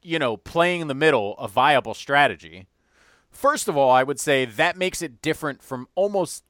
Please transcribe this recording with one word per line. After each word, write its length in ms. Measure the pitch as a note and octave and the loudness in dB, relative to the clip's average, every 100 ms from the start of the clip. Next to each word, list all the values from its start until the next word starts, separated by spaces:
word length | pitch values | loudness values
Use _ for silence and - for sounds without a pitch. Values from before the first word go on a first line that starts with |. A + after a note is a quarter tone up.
you 160 | F3 E3 | -8 -4
know, 160 | B2+ G#2+ | -2 -4
playing 460 | - E3+ F3 F3 | -4 0 0 0
in 60 | D#3 | -4
the 80 | C3+ | 0
middle 420 | D#3 B2+ G2+ - | 2 2 0 -6
a 100 | A2 | -4
viable 460 | A#2 C#3+ C#3 A2 | 2 4 4 0
strategy, 720 | - - C#3+ C3+ E2+ E2 F2 F#2 _ _ _ _ _ _ | -8 0 2 2 0 -14 -20 -20 _ _ _ _ _ _
first 380 | - C4+ D4+ - | -2 -2 0 -2
of 100 | D3 | 0
all, 140 | C3+ | 4
I 100 | B2+ | 4
would 180 | C3 C#3 | 2 -2
say 260 | D#3 C3+ B2 | 0 0 0
that 300 | G2+ F3+ F3+ | -2 -2 -2
makes 240 | F#3 - | -4 -4
it 180 | D#3+ A2+ | -10 -6
different 400 | D#3 D3+ D3+ B2+ | -6 -4 -6 -10
from 260 | - B2+ B2+ | -10 -12 -6
almost 500 | - G3+ G3+ E3+ - _ | -2 -2 -2 -4 -8 _